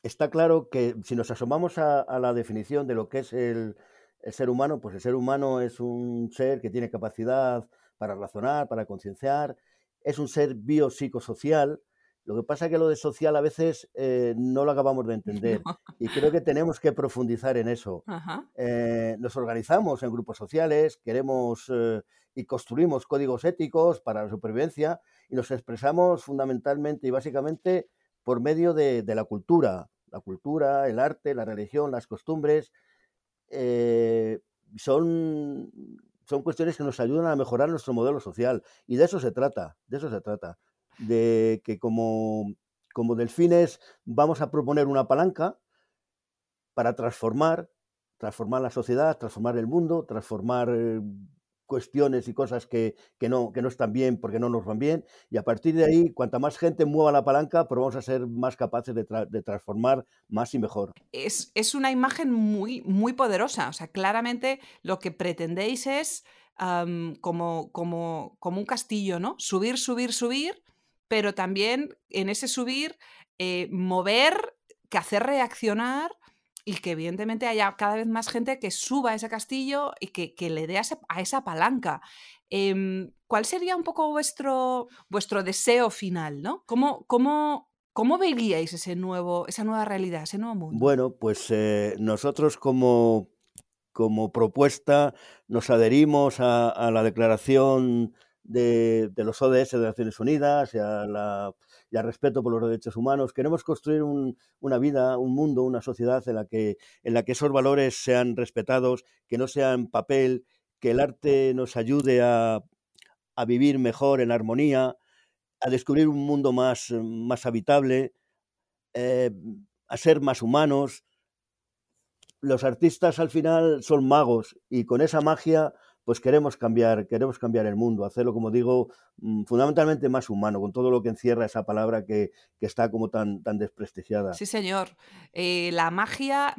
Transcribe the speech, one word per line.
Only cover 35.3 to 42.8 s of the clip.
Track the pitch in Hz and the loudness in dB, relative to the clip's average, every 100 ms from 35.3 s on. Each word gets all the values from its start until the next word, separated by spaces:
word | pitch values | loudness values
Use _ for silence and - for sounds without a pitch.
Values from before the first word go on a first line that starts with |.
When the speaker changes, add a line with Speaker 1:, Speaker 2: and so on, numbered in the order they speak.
| 151 147 139 - - - - _ _ _ | -4 -6 -8 -12 -16 -20 -20 _ _ _
Speaker 1:
son | 139 | -4
cuestiones | 135 - 165 160 | -2 -2 -2 -2
que | |
nos | 143 127 | -6 -2
ayudan | 120 151 165 | -2 0 0
a | 143 | 0
mejorar | 123 120 147 | 0 0 0
nuestro | 165 131 | 0 -4
modelo | 120 123 143 | 0 0 -2
social | 101 90 120 117 - _ - | -6 -2 0 0 -6 _ -6
y | 123 | 4
de | |
eso | 170 185 | 4 4
se | 127 | -4
trata, | 113 135 127 80 _ _ | 0 -2 -2 -10 _ _
de | 139 | -8
eso | 151 | -6
se | 107 | -8
trata, | 104 104 87 90 _ _ _ _ | -6 -8 -8 -16 _ _ _ _
de | 113 113 117 113 113 110 - | 0 2 4 4 2 0 -4
que | 107 | -6
como, | 117 113 113 110 110 110 101 104 _ _ | -2 -2 0 -2 -2 -4 -6 -10 _ _